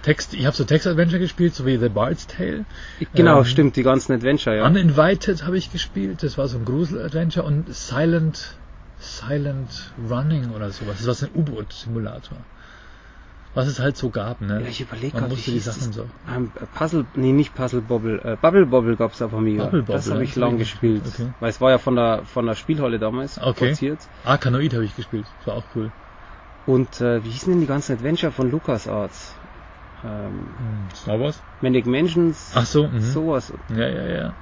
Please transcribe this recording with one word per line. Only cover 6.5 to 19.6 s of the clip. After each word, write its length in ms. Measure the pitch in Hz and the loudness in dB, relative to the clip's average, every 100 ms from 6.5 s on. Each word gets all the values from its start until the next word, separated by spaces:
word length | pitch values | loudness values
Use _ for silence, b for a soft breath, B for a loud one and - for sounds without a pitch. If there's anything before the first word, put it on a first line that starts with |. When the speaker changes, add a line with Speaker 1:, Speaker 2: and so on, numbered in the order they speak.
| 120 | -2
Speaker 1:
ein 60 | 110 | -2
Grusel-Adventure 800 | 135 165 143 165 156 170 160 | 0 0 -2 -4 0 0 0
und 300 | 151 147 165 | 0 0 -2
Silent, 800 | - - 123 165 170 160 - - - - - - - | -10 -6 0 2 4 2 -2 -12 -16 -20 -20 -20 -18
Silent 920 | - - 110 147 143 135 123 - - - 113 | -16 -12 -4 -2 -2 -4 -8 -10 -14 -12 -6
Running 440 | 120 147 156 123 | -2 0 0 -2
oder 180 | 107 104 | -6 -8
sowas. 280 | 98 107 98 | -8 -8 -4
Das 80 | 117 | -2
war 60 | 123 | -2
so 100 | 143 | -2
ein 60 | |
U-Boot-Simulator. 1040 | - 151 113 104 - 117 113 104 - - 135 - B B B B B B B B - - - | -2 -2 -2 -8 -10 -8 -6 -6 -10 -14 -18 -18 B B B B B B B B -20 -8 -2
Was 120 | 131 | -2
es 120 | 131 | 0
halt 160 | 135 139 | -2 0
so 140 | 123 | -4
gab, 320 | 110 104 123 | -2 -6 -6
ne? 200 | 101 104 | -2 -2
Speaker 2:
Ja, 60 | 120 | -4
ich 140 | 110 | -8
überleg 320 | 131 110 131 | -10 -6 -6
Speaker 1:
Man 80 | 120 | -4
Speaker 2:
grad, 60 | 113 | -4
Speaker 1:
musste 160 | 127 - | -4 -2
Speaker 2:
wie 40 | |
Speaker 1:
die 60 | 117 | -2
Speaker 2:
hieß 60 | 110 | -2
Speaker 1:
Sachen 220 | 107 123 | -6 -6
Speaker 2:
das? 80 | 107 | -6
Speaker 1:
so. 100 | 120 - - 127 | -10 -12 -8 -4
Speaker 2:
Ähm, 160 | 120 - - - | -4 -6 -12 -4
Puzzle, 300 | 160 165 127 143 | 0 0 -2 0
nee, 160 | 131 | 4
nicht 240 | 139 147 - | 4 4 -2
Puzzle 240 | 127 123 | -2 -2
Bobble, 380 | 113 120 113 107 | 0 -2 0 -2
äh, 120 | 117 110 | -4 2
Bubble 240 | 160 190 160 | 6 6 6
Bobble 320 | 127 117 113 | 6 4 2
gab's 240 | 113 - | 0 -2
auf 120 | 117 | -6
Amiga. 300 | 110 110 104 | 0 0 2